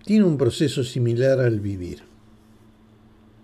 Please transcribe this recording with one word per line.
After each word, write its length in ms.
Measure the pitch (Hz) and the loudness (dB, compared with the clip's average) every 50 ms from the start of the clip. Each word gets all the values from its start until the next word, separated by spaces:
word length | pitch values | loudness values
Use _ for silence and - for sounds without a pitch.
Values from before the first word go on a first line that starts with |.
| - | -4
tiene 200 | - 208 214 202 | 0 2 4 4
un 120 | 180 151 | 4 2
proceso 460 | 135 139 117 - - 165 135 - 147 | 2 0 0 0 0 -2 -2 0 -2
similar 560 | 123 - - 135 120 120 117 117 131 135 135 131 | -4 -4 -4 -2 -2 0 0 0 2 2 2 2
al 220 | 127 120 113 104 | 2 0 0 -2
vivir. 480 | 101 101 101 92 90 85 76 - - - - - _ - - _ _ _ _ _ - - _ _ _ _ _ _ _ - _ _ _ - _ - | -4 -6 -6 -8 -10 -12 -12 -14 -18 -20 -20 -20 _ -20 -20 _ _ _ _ _ -20 -20 _ _ _ _ _ _ _ -20 _ _ _ -20 _ -20